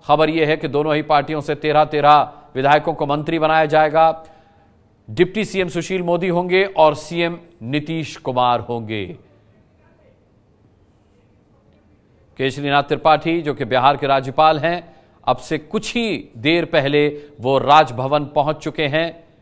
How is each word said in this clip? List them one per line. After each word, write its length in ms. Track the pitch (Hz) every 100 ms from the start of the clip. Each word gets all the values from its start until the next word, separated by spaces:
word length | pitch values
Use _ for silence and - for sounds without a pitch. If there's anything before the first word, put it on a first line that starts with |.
| -
खबर 220 | 147 156
यह 180 | 160 147
है 100 | 156
कि 100 | 156
दोनों 280 | 135 151 151
ही 60 |
पार्टियों 400 | 151 151 143 156
से 140 | 139 147
तेरह 300 | 156 151 151
तेरह 460 | 151 143 147 135 - - 131
विधायकों 380 | 135 151 151
को 120 | 151 143
मंत्री 340 | 147 151 165
बनाया 260 | 156 160 156
जाएगा। 580 | 156 156 151 160 160 - - _ _ _ _ _ _ -
डिप्टी 360 | 110 185 208 202
सीएम 220 | 190 180
सुशील 340 | 180 170 185
मोदी 260 | 175 175 185
होंगे 360 | 175 180 185
और 320 | 196 190 156 151
सीएम 440 | - 170 170 170 - _
नीतीश 540 | 113 147 147 165 147 -
कुमार 420 | 131 123 123 120
होंगे। 580 | 107 120 107 107 92 - _ _ _ _ _ _ _ _ _ _ _ _ _ _ _ _ _ _ _ _ _ _ _ _ _ _ _ _ _ _ _ _
केशरीनाथ 460 | 135 135 143 143
त्रिपाठी 580 | 139 139 156 151 165 170
जो 120 | 151
कि 120 | 113 117
बिहार 320 | 127 131 139
के 100 | 139
राज्यपाल 520 | 135 131 127 156 156
हैं, 360 | 156 175 165 - _ _ -
अब 100 | 127
से 200 | - 160
कुछ 380 | - 214 - 240
ही 340 | 226 151 - 113
देर 280 | 127 170 165
पहले 560 | 160 139 147 147 147 - -
वो 160 | 117 135
राजभवन 680 | 120 151 151 120 135 147 143
पहुंच 300 | 151 143 151
चुके 320 | 160 147 151
हैं। 360 | 151 165 160 - _